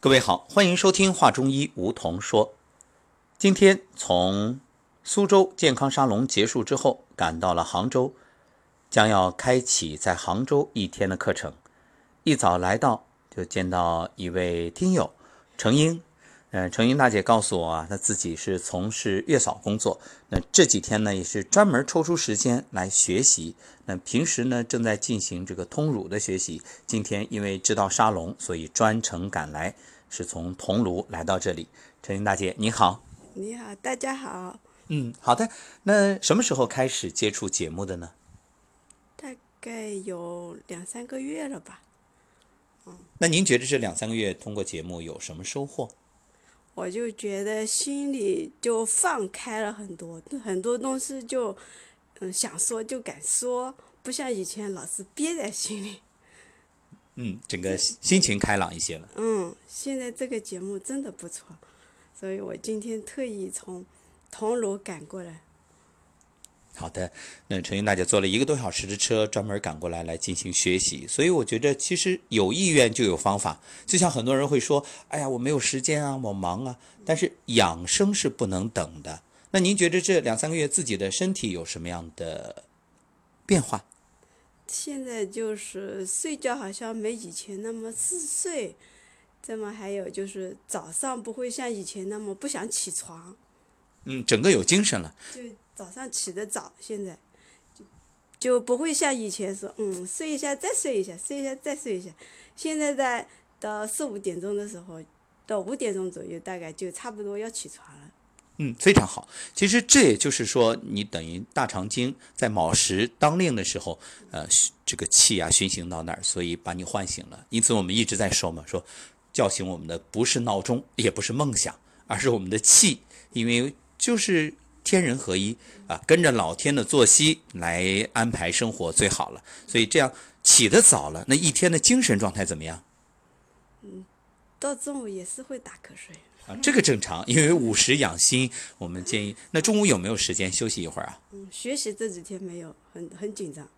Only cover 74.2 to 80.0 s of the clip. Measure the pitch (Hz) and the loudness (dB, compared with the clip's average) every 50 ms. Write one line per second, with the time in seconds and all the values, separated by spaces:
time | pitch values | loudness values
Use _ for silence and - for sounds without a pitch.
74.2 | 113 123 139 135 143 139 147 131 - - 151 143 143 - - - - _ - 151 | 0 2 2 2 2 2 2 2 2 4 2 0 0 -2 -18 -20 -14 _ -6 -4
75.2 | 147 135 131 120 123 135 151 139 120 - - 131 127 - 156 147 147 143 135 135 | -2 -2 -2 -2 0 0 0 0 0 0 -2 -2 0 0 0 0 0 -2 -4 -4
76.2 | 127 110 98 98 92 87 87 101 131 131 123 - - - - _ - - 160 156 | -4 -4 -4 -2 -2 -2 -2 -2 -4 -8 -8 -12 -16 -20 -20 _ -2 -2 0 0
77.2 | 175 - - _ _ - 120 113 104 87 82 82 87 90 - - 202 196 208 196 | 0 -2 -2 _ _ 2 4 6 6 6 4 -2 -4 -2 2 2 2 2 2 2
78.2 | - 151 - - 123 98 95 90 98 113 - - 85 76 - 80 73 - 78 78 | 0 -2 0 0 -2 0 0 0 -2 -2 -2 -2 -4 -4 -6 -14 -12 -12 -12 -12
79.2 | _ _ _ _ _ _ - 190 185 185 202 190 180 170 165 185 | _ _ _ _ _ _ 0 2 4 4 4 4 2 2 2 2